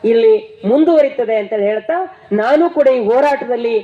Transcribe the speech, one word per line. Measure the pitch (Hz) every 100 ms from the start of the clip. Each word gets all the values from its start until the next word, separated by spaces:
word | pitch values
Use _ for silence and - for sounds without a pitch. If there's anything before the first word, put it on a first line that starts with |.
| 226
ಇಲ್ಲಿ | 226 220 214 214 - 196
ಮುಂದುವರಿತದೆ | 269 320 320 277 254 220 220
ಅಂತೇಳಿ | 202 220 202
ಹೇಳ್ತಾ, | 214 214 339 370 - -
ನಾನು | 208 226 302 339
ಕೂಡ | 320 269
ಈ | 254
ಹೋರಾಟದಲ್ಲಿ | 208 247 294 277 240 240 233 220